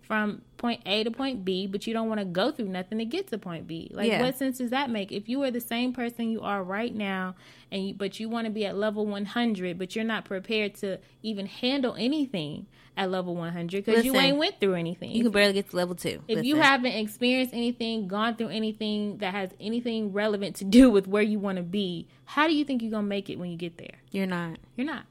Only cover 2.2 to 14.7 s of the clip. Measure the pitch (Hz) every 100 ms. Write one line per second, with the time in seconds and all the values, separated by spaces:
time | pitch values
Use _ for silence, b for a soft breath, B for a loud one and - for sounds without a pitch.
2.2 | 190 170 226 302 208 185 185 220 226 311
3.2 | 392 - 190 165 175 165 - - 220 196
4.2 | 254 254 269 254 247 254 285 220 196 202
5.2 | 208 254 277 240 240 233 247 247 233 233
6.2 | 233 226 - 202 180 196 233 214 202 190
7.2 | 185 185 B B B 196 196 196 196 -
8.2 | 220 226 226 214 196 180 214 214 214 202
9.2 | 202 233 240 202 180 175 185 - 226 220
10.2 | - 190 190 220 208 202 202 180 b b
11.2 | - 202 196 - 247 277 247 - 226 311
12.2 | 269 190 151 151 - b b - 190 185
13.2 | 180 170 165 170 170 190 202 226 240 262
14.2 | 269 285 330 - 196